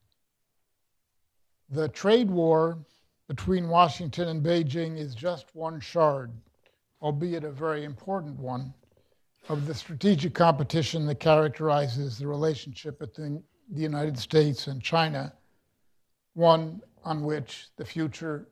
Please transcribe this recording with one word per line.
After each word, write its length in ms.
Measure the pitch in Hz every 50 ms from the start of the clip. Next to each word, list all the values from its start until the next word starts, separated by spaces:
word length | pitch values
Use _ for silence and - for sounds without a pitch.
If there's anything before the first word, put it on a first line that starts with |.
| _ _ _ _ _ _ _ _ _ _ _ _ _ _ _ _ _ _ _ _ _ _ _ _ _ _ _ _ _ _ _ _ _ -
The 160 | 135 151 156
trade 420 | 151 - - - 196 220 247 247 196
war 480 | 185 175 165 165 160 160 160 165 170 165 151 - _ _ _ _ _ _ _ -
between 400 | 147 120 - 180 185 180 170 165
Washington 580 | 165 170 180 160 - - 180 143 - - 175
and 180 | 165 160 156 143
Beijing 540 | 165 170 170 160 139 131 170 165 160 160 160
is 160 | 151 139 120
just 400 | 110 147 180 175 156 - _ _
one 240 | 160 160 160 165 151
shard, 540 | 117 - - 175 160 151 139 135 127 120 117 113 - _ _ _ _ _ _ _ _ _ _ _
albeit 440 | 156 151 147 143 170 175 170 165 147
a 80 | 151
very 320 | 139 131 160 160 156 151 147
important 520 | 151 139 - - 190 190 196 160 147 135
one, 380 | 135 135 127 127 123 135 135 139 _ _ _ _ _ _ _ _ _ _ _ _ _ _ -
of 200 | 156 147 143 151
the 60 | 151
strategic 600 | 113 - - 165 127 - 202 202 143 147 170 -
competition 720 | - 170 170 156 139 147 - - 165 147 - - 160 151
that 140 | 147 143 -
characterizes 960 | - 165 156 151 156 151 - - 156 156 147 147 147 131 117 135 143 135 113 104
the 80 | 139
relationship 720 | 147 147 143 156 160 151 - - 143 113 - - 151 135 -
between 460 | 160 - - - 156 147 143 156 - _ _ _ _ -
the 120 | 190 147
United 360 | 156 156 147 147 151 156 143 120
States 480 | - - - 156 151 147 135 - -
and 160 | 143 135 127
China, 500 | - - 165 165 160 156 147 135 139 143 - _ _ _ _ _ _ _ _ _ _ _ _ _ _ _ _ _ _ _ _
one 480 | 165 170 165 165 160 160 160 165 202 - - _ _ -
on 180 | 175 156 151
which 460 | 147 151 151 147 131 - - - - - _
the 80 | - -
future 640 | - - 165 160 147 - - 165 160 151 147 190 -